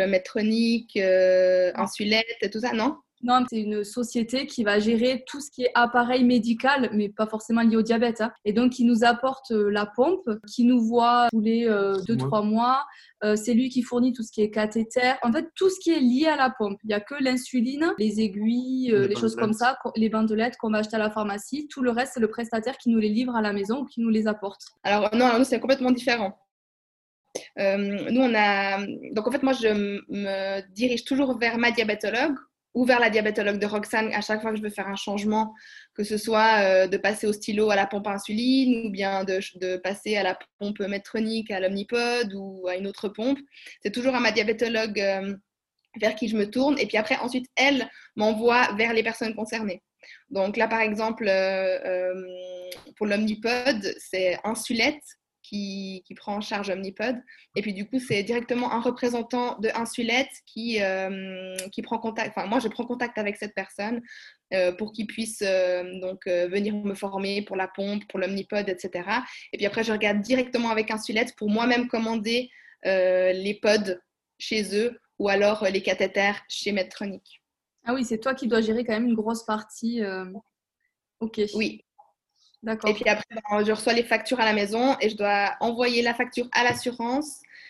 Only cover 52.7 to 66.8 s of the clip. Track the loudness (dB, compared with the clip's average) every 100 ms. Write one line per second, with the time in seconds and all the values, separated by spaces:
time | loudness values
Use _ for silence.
52.7 | -16 -20 -6 -2 0 -2 -2 -2 0 0
53.7 | -2 -4 -10 -8 -2 0 0 -4 -6 -4
54.7 | 0 0 -2 -10 -20 _ _ -12 -8 -8
55.7 | -8 -10 -12 -16 -14 -8 -8 -4 -4 -4
56.7 | -6 -8 -6 -4 -6 -10 -20 _ -6 -6
57.7 | -6 -6 -6 -2 -2 0 -2 -2 -2 -2
58.7 | -2 -2 -2 -2 -2 -2 -2 -2 -2 -4
59.7 | -2 -4 -4 0 0 -2 -8 -16 -10 -4
60.7 | -2 0 -2 -4 -8 -10 -12 -10 -10 -8
61.7 | -10 -6 -6 -6 -6 -6 -6 -2 -2 -2
62.7 | -4 -8 -6 -6 -4 -6 -6 -8 -8 -10
63.7 | -8 -6 -6 -8 -18 -20 _ _ 0 0
64.7 | 0 -6 -8 -8 -8 -8 -4 -2 2 2
65.7 | 0 -4 -8 -8 -8 -2 0 0 0 -2
66.7 | -2